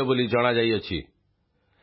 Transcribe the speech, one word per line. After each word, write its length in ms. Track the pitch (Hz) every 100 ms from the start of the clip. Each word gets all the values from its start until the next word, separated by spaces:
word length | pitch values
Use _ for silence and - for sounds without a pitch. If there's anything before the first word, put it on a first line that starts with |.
ବୋଲି 220 | 131 123 123
ଜଣାଯାଇଅଛି। 720 | 120 123 117 113 107 - 85 - _ _ _ _ _ _ _